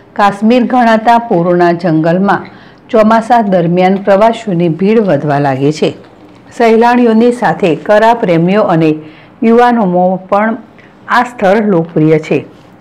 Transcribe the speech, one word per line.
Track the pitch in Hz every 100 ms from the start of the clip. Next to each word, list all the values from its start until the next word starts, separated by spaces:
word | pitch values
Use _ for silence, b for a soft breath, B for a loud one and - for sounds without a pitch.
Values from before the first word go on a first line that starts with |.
| B
કાશ્મીર | - 202 202 220 247
ગણાતા | 214 254 226 220 226 233
પોરોના | - 180 175 175 175
જંગલમાં | 170 180 156 165 180 196 - - B B B -
ચોમાસા | 220 214 226 226 240
દરમિયાન | 208 185 170 175 185 196
પ્રવાસીઓની | 202 196 226 220 214 170 175
ભીડ | 156 196 226
વધવા | 196 143 151 143
લાગે | 143 131 143
છે. | 151 196 - - - - - - -
સહેલાણીઓની | 233 220 240 247 240 220 240
સાથે | 240 185 165 185 165
કરા | - 208 226
પ્રેમીઓ | 233 185 165 170 208
અને | 208 160 160 156 B B B B
યુવાનોમાં | 226 233 240 233 190 180 185 185 190
પણ | 202 220 269 - - B B -
આ | 233
સ્થળ | 247 - 190 214 208
લોકપ્રિય | 170 165 165 156 156
છે. | - 165 - B B -